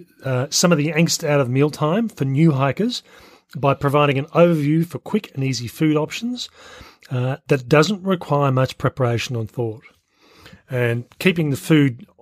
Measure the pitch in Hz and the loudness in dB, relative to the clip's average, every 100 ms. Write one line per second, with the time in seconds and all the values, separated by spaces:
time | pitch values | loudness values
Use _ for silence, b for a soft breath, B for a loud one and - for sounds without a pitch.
0 | - _ 135 127 139 - 175 156 147 156 | -18 _ -4 -4 -2 0 2 2 0 0
1 | 165 - 151 143 120 131 147 - 151 196 | 0 0 0 0 2 2 0 0 -2 0
2 | 226 - 135 135 165 135 139 131 233 - | -2 -4 -2 4 4 4 0 0 -4 -4
3 | B B B B B - 139 135 143 143 | B B B B B -2 -2 0 0 2
4 | 143 135 147 160 175 160 143 160 170 - | 2 0 -2 2 4 4 0 0 -2 -6
5 | - 214 - 135 135 117 117 - 156 151 | -4 -6 -4 -6 -4 -4 -8 -2 0 0
6 | 151 - 240 247 - B B B B B | -2 -6 -8 -8 -10 B B B B B
7 | - 127 127 135 - 139 120 151 165 196 | -6 -4 -2 -4 -6 -6 2 4 4 0
8 | 190 180 - 143 139 131 131 - 135 - | -2 -4 0 0 2 0 -2 -2 -4 -2
9 | 120 117 - 117 110 - 117 110 - _ | -2 -2 -4 -8 -8 -6 -6 -8 -18 _
10 | _ b b b b b b 127 120 117 | _ b b b b b b -2 -2 -2
11 | 120 - 185 175 151 131 - 156 139 120 | -8 -2 0 2 -2 -2 2 4 4 0
12 | - _ | -16 _